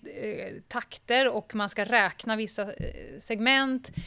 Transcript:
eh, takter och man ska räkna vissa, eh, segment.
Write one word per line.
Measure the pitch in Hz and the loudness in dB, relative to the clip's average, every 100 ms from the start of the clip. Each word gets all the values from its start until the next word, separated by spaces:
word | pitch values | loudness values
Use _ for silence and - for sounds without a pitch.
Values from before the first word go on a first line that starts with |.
| - 196 214 | -12 -8 -6
eh, | 208 190 - - | -6 -8 -10 -8
takter | 247 - - - 240 262 | -8 -8 -12 2 4 4
och | 214 - 220 | 2 -4 -4
man | 202 | -2
ska | - 202 | -2 2
räkna | 240 190 - 226 220 | 4 4 0 -2 -2
vissa, | 214 - 202 | -2 -4 -4
eh, | - - - - - | -4 -8 -8 -14 -12
segment. | - 226 233 269 269 262 - - | -6 0 4 6 4 0 -4 -10